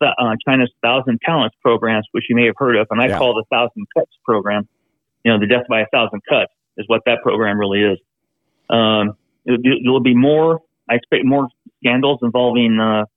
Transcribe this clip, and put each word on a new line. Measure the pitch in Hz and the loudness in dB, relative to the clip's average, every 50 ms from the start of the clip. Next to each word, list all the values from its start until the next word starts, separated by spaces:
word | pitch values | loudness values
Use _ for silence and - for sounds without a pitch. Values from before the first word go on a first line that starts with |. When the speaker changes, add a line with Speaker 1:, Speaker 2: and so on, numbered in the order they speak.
Speaker 1:
uh, | 147 135 - - 123 113 110 113 - | -2 -2 -2 0 -2 -2 -2 -2 -2
China's | 143 135 131 127 120 - _ - | 0 0 2 0 -2 -4 _ -2
Thousand | 117 127 135 131 131 117 113 | -2 -2 0 -2 -2 -4 -2
Talents | - 165 170 151 117 113 - _ - | -2 -2 0 0 -2 -2 -4 _ 0
programs, | 127 117 113 113 113 110 107 107 - - | 0 0 0 0 -2 -2 -2 -4 -4 -6
which | 117 - - | -6 -4 -2
you | 117 | 0
may | 120 120 | 2 2
have | 113 101 | 0 0
heard | - 139 123 117 | 0 0 0 2
of, | 104 110 - | 0 0 0
and | 110 113 | -2 -2
I | 123 131 | -2 -2
Speaker 2:
Yeah. | 101 - | 0 0
Speaker 1:
call | 139 123 113 | 0 0 0
the | 110 110 - | -2 -4 -4
Thousand | 131 117 120 117 - 110 101 - _ | -2 -2 -2 -4 -4 -8 -14 -6 _
Cuts | 160 - - _ _ _ | -4 -4 -4 _ _ _
program, | - 113 104 95 104 104 104 104 - _ _ _ _ _ _ _ _ _ _ - | -2 -2 -2 -2 -2 -4 -4 -4 -6 _ _ _ _ _ _ _ _ _ _ -2
you | 117 113 | 0 0
know, | 101 | 2
the | 104 | 2
death | 104 123 120 123 - | 2 0 0 0 0
by | 117 110 | -2 -2
a | 107 - - | -2 0 0
thousand | 123 117 107 - 101 - - | -2 -2 -2 -4 -8 -4 -2
cuts | 151 117 98 - _ _ _ _ _ | 0 0 0 -2 _ _ _ _ _
is | - 104 107 | -12 -4 -2
what | 113 110 - | -2 0 0
that | 123 117 117 - | 0 -2 -2 -2
program | 123 110 107 113 104 101 104 | -2 -2 0 0 -2 -2 -2
really | 104 98 98 101 104 | -2 -2 0 0 2
is. | 101 95 - - _ _ _ _ _ _ _ _ _ _ _ _ - | 0 0 -2 -6 _ _ _ _ _ _ _ _ _ _ _ _ -2
Um, | - 117 110 110 110 107 104 104 104 - _ _ _ _ _ | 0 2 2 2 2 2 0 -2 -4 -8 _ _ _ _ _
it, | 123 123 117 123 | -2 -2 0 2
it | 127 123 117 123 123 | 2 0 2 2 0
will | 131 131 | 2 2
be | 120 131 120 | 2 2 4
more, | 120 131 143 151 156 160 165 165 160 - _ _ _ _ - | 4 4 4 4 2 2 2 0 -2 -4 _ _ _ _ -4
I | 120 | -4
expect | 120 - - 156 131 - | -4 -2 -2 -2 0 0
more | 127 139 143 135 123 - _ _ - - _ | 2 0 0 0 -4 -6 _ _ -20 -16 _
scandals | - 120 120 127 139 139 143 123 123 | -4 -2 0 0 0 0 -2 -2 -2
involving, | 117 110 123 123 123 117 123 117 113 110 110 | -2 0 0 0 2 2 2 2 2 2 0
uh, | 110 110 110 107 107 - _ | 0 0 0 -2 -2 -6 _